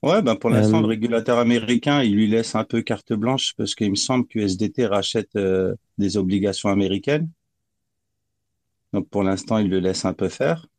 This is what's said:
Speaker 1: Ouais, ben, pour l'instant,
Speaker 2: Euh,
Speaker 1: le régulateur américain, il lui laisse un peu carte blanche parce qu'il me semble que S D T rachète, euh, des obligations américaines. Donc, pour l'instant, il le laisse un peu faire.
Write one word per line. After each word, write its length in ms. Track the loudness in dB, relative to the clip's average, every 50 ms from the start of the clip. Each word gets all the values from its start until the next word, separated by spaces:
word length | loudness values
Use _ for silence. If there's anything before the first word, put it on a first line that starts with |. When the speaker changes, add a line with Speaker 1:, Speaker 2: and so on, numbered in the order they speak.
Speaker 1:
Ouais, 220 | 2 2 2 2
ben, 140 | 2 2 0
pour 140 | 0 0 2
l'instant, 280 | 2 4 4 4 4 4
Speaker 2:
Euh, 40 |
Speaker 1:
le 40 | 2
régulateur 520 | 2 0 -2 -2 -2 -2 -2 0 2 2 2
américain, 680 | 4 4 2 2 2 0 0 0 2 2 2 2 2
il 100 | 2 2
lui 140 | 2 2 2
laisse 260 | 2 0 0 0 -2
un 80 | -4
peu 200 | -4 -2 -4 -4
carte 300 | -2 -2 -6 -6 _ _
blanche 420 | -4 -2 0 -2 -2 -2 -4 -6 -4
parce 180 | -6 -6 -6 -4
qu'il 160 | -2 -2 -2
me 60 | 0
semble 320 | -2 -2 0 0 -2 -2 -2
que 100 | -4 -2
S 180 | -2 -2 -2
D 140 | -2 -4 -4
T 160 | -2 -2 0
rachète, 480 | 0 0 0 -2 -2 -4 -4 -4 _ _
euh, 400 | -2 0 0 0 0 0 -2 -4 -6 _ _ _ -2
des 180 | -2 0 0
obligations 520 | 0 0 0 0 0 0 -2 -4 -2 -2 0
américaines. 600 | 2 2 2 0 -2 -2 -2 -2 -2 -2 -2 -6 -8 _ _ _ _ _ _ _ _ _ _ _ _ _ _ _ _ _ _ _ _ _ _ _ _ _ _ _ _ _ _ _
Donc, 160 | -6 -6 -6 _
pour 160 | -2 0 0
l'instant, 340 | 0 0 -2 -2 -2 0 0
il 100 | 2 2
le 120 | 0 2
laisse 240 | 0 0 -2 -2 -4
un 80 | -4
peu 160 | -4 -2 -4 -6
faire. 400 | -4 -2 -2 -2 -2 -2 -6 _ _